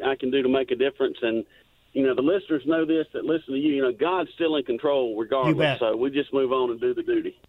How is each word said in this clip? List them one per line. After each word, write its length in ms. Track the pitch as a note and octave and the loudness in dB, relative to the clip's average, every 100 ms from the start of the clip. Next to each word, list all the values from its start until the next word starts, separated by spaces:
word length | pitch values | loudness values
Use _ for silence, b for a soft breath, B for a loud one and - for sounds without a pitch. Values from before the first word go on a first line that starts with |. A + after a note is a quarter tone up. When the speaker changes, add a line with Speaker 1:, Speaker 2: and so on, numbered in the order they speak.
Speaker 1:
I 120 | C3 C3+ | -2 -2
can 140 | C3 | 0
do 120 | C#3 | 2
to 60 | C3 | 2
make 220 | C3+ B2 | 2 0
a 60 | B2 | 0
difference. 420 | C#3 - C3 - | 0 0 -2 0
And, 240 | A#2 A2+ - b b _ _ | -2 -2 -4 b b _ _
you 140 | C3+ C3+ | 0 0
know, 80 | |
the 80 | B2+ | 2
listeners 400 | C#3+ G3 - D3+ | 2 0 0 -4
know 220 | C3+ D#3+ D#3 | 0 0 2
this, 200 | D#3+ D3+ | 0 -2
that 140 | A#2+ A2+ | -6 -2
listen 260 | D#3+ - | -2 -2
to 80 | C3+ | -2
you, 140 | D3+ | 0
you 80 | C#3 | 2
know, 100 | C3 | 0
God's 380 | A#2 D#3+ F#3 D#3+ | 0 0 0 -2
still 220 | - E3 D#3 | -2 0 0
in 80 | |
control 540 | B2+ A#2 D3 C#3 A#2+ G#2+ | -2 -2 0 2 0 -2
regardless, 340 | A2+ C3+ C3 | -2 0 2
Speaker 2:
You 40 | D3+ | 2
bet. 200 | D3+ B2+ | 0 0
Speaker 1:
so 160 | A2+ A2 | 0 0
we 120 | C3+ | 0
just 220 | C#3 - | -2 -2
move 180 | C#3 B2+ | -2 0
on 180 | C3 B2 | 0 0
and 100 | A2+ | 0
do 140 | B2 | -2
the 80 | B2 | -2
duty. 360 | A#2+ A2+ - - | -2 -2 -2 -10